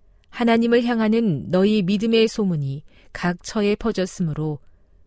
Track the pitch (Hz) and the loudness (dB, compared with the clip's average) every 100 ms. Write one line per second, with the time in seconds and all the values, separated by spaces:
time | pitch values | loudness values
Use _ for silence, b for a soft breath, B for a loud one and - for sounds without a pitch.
0 | _ _ _ - 233 226 233 240 240 233 | _ _ _ -2 2 2 4 2 2 0
1 | 214 226 220 143 92 180 202 214 175 208 | 2 2 0 -2 0 2 2 2 0 0
2 | 226 226 220 - 196 156 135 139 b b | 2 2 2 0 -2 -2 -4 -8 b b
3 | b - 175 175 - 220 202 214 226 202 | b -6 -4 -4 -6 -2 0 0 -2 -2
4 | 185 - 165 151 156 147 - - _ _ | -4 -4 -4 -2 -4 -6 -12 -20 _ _